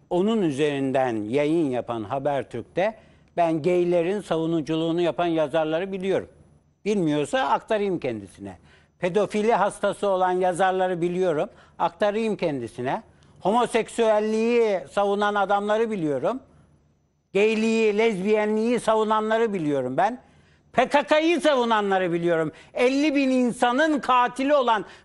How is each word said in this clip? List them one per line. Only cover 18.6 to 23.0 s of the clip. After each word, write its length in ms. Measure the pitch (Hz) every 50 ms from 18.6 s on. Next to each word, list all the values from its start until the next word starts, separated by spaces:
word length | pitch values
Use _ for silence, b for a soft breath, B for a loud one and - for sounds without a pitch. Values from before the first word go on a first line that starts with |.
| 220 233 247 208
savunanları 720 | - 220 220 220 220 214 220 214 214 220 220 226 233 220
biliyorum 440 | 202 180 156 147 143 135 127 127 131
ben. 240 | 156 190 220 247 - b b b b b b b b b _
P 160 | - 233 254 -
K 140 | - 294
K'yı 380 | 262 - 302 302 320 330 349 269
savunanları 720 | - 302 277 247 240 233 226 214 208 196 190 190 185 170
biliyorum. 400 | 170 170 170 175 170 160 160 151 B B B B B
Elli 400 | - 247 254 269 277